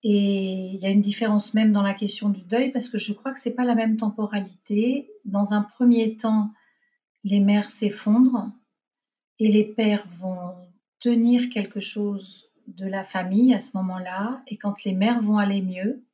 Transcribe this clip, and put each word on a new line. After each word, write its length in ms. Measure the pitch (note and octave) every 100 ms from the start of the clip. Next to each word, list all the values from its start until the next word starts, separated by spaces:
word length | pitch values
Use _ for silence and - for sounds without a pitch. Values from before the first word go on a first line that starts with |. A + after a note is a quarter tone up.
Et 680 | A3+ G3+ G3+ G3 F#3+ F#3+ F#3
il 60 | G3
y 40 | F#3+
a 40 |
une 120 | G3+
différence 520 | G3+ G#3 A3 G#3 -
même 180 | G#3+ A3
dans 100 | G3+
la 120 | G3
question 360 | G3 G3+ - G#3
du 140 | F#3+
deuil 280 | F3+ A3+ C4+
parce 180 | C4 -
que 80 | G#3+
je 160 | -
crois 180 | G3+ C4+
que 80 | C4
c'est 160 | A#3+ B3
pas 80 |
la 120 | B3 A3+
même 200 | A3 A3
temporalité. 1120 | A3 G#3+ G#3 G#3 F#3 - _ G#3 A#3+ C#4 - -
Dans 300 | G3+ G3 G3+
un 80 | G#3
premier 560 | G#3 _ A#3+ A#3 A3 A3
temps, 340 | A3 A3 G#3 - _ _ _ _ _ _
les 160 | G3 G3+
mères 300 | G3+ G#3 G3+
s'effondrent 800 | - G#3 - - A3 B3+ A#3+ G3 - _ _ _ _ _ _ _ _
et 80 | G#3+
les 160 | G#3
pères 420 | G#3 - G#3+ G#3 G3 E3+
vont 340 | F#3 F3+ F3+ F3+ - _ _ _
tenir 500 | A#3+ A#3+ A#3 B3 B3
quelque 300 | G#3+ G3 G#3
chose 680 | - G#3+ G#3 G3+ F#3+ - _ _ -
de 180 | F3 F#3+
la 200 | G3 F#3+
famille 480 | F#3+ F3+ G3 B3+
à 60 | G#3
ce 180 | - F#3+
moment-là. 680 | F#3+ F#3 F3+ F#3 G#3+ C4 -
Et 100 | G#3+
quand 260 | G3+ G3+
les 100 | G3+
mères 280 | F#3 G#3+ A#3+
vont 160 | G#3+ G#3
aller 240 | G3 G3
mieux 420 | F#3 F3+ G3 C4+ _